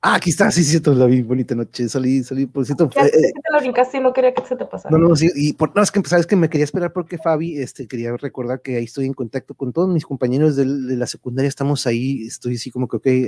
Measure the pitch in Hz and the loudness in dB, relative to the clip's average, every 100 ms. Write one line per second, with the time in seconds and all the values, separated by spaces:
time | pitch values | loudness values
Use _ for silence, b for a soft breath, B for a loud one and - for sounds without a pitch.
0 | - 214 180 - 202 - 147 160 151 131 | 2 0 0 2 2 4 2 2 4 4
1 | 123 127 113 127 123 117 117 - 120 135 | 6 4 2 -2 -2 -4 -6 -4 -4 -2
2 | 127 135 123 135 135 143 117 135 151 - | 0 -2 -2 -4 -4 -4 -4 0 0 4
3 | - - 156 - 320 302 262 240 254 269 | 4 4 2 0 -2 0 0 0 0 2
4 | 254 254 254 254 254 254 - - - 156 | 0 2 2 0 -6 -6 -6 -10 0 4
5 | 170 156 160 143 147 - 156 - 202 208 | 4 4 2 2 -2 0 0 2 2 0
6 | - 175 165 196 165 156 147 202 175 180 | 2 2 2 2 2 2 0 -2 -4 -4
7 | 165 170 170 156 170 147 127 - 117 120 | -8 -6 -2 -2 -2 -6 -8 -8 -10 -6
8 | 117 120 135 127 120 127 139 123 117 - | -6 -6 -8 -8 -6 -6 -4 -4 -4 -4
9 | 135 135 120 135 - 127 127 127 190 175 | -6 -4 -6 -6 -10 -8 -6 -2 0 0
10 | - 135 127 127 156 139 135 139 127 127 | -2 -4 -2 2 2 2 0 -2 -4 -4
11 | 120 - 131 123 139 135 139 143 - 117 | -4 -6 -8 -2 -2 -2 -2 0 0 -2
12 | 131 135 113 - 123 120 - 127 127 113 | -2 -4 -8 -8 -6 -6 -6 -6 -4 -2
13 | 139 127 | 0 2